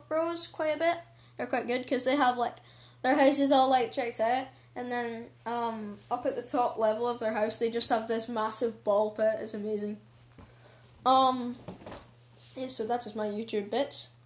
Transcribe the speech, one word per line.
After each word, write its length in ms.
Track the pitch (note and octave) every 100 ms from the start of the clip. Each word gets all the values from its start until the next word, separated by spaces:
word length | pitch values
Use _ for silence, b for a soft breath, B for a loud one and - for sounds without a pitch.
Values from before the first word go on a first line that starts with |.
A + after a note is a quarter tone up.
| -
Bros 400 | D#4 E4 E4+ -
quite 300 | - D#4 D4+
a 20 |
bit. 160 | E4 E4+ - b b -
They're 100 | B3
quite 220 | B3+ A3+
good 180 | B3 B3+
'cause 200 | B3+ C4
they 100 | C#4+
have, 220 | B3 A#3+
like, 180 | A#3+ - B B B B
their 160 | - D4
houses 340 | C4+ C#4 C#4
all, 180 | C#4 C4
like, 220 | C4 A#3
checked 300 | - A#3+ A#3
out, 260 | A3+ B3+ C4 B B -
and 120 | B3
then, 400 | A#3+ A#3 A#3 A#3 - -
um, 540 | A#3+ A#3 A3+ G#3 G3+ -
up 160 | B3 C4+
at 120 | -
the 40 |
top 360 | - C#4 A3 -
level 280 | A3 A3 A#3+
of 140 | A#3+
their 140 | A3
house, 260 | A3+ A3 -
they 100 | A#3
just 200 | A#3 A#3
have 180 | A#3 A3+
this 220 | A3+ A3+
massive 560 | A#3 A3 - A#3 G#3+ -
ball 260 | G#3 G#3+
pit. 240 | G#3 A3 A3
It's 140 | A3
amazing. 460 | G#3+ G#3 G#3 G#3 G#3 - - - - B B B B B B A#3+
Um, 520 | C4 C4 B3+ B3 A#3+ - - - - - - - - - -
yeah, 120 | C4
so 180 | - A3
that 200 | A#3+ A3
is 80 |
my 140 | G#3+ G#3+
YouTube 420 | G#3 A3+ G#3+ G3+
bit. 380 | A#3 C#4 - - -